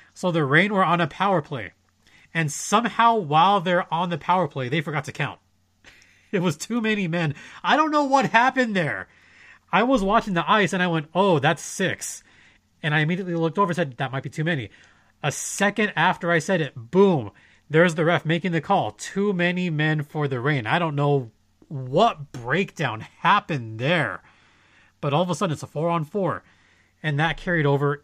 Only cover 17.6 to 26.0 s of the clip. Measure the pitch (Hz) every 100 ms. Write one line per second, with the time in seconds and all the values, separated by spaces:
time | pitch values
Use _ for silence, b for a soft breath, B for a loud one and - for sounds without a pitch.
17.6 | - 156 175 165 160 170 151 165 185 165
18.6 | - 196 110 - - 196 208 185 175 180
19.6 | 180 151 156 156 143 156 147 127 127 143
20.6 | 110 165 160 143 143 143 117 _ _ _
21.6 | - 139 127 147 226 160 139 131 117 160
22.6 | 202 - 139 110 - _ 170 202 - 147
23.6 | 113 110 131 175 117 90 b b b b
24.6 | b b b _ 151 147 180 170 196 143
25.6 | - 151 170 170